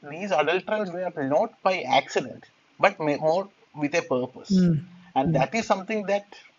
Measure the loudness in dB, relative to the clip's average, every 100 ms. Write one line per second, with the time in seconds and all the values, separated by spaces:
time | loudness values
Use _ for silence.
0 | -14 -10 -2 0 2 0 -2 -4 -4 -6
1 | -6 -4 0 0 0 -2 -2 -2 0 0
2 | 0 -4 -6 -10 -20 _ _ 2 2 2
3 | -2 0 2 0 -2 _ _ -4 -2 0
4 | 0 -2 -2 -8 0 4 4 2 -2 -16
5 | -4 0 2 2 2 0 0 0 0 -4
6 | 0 -2 -2 -18 -20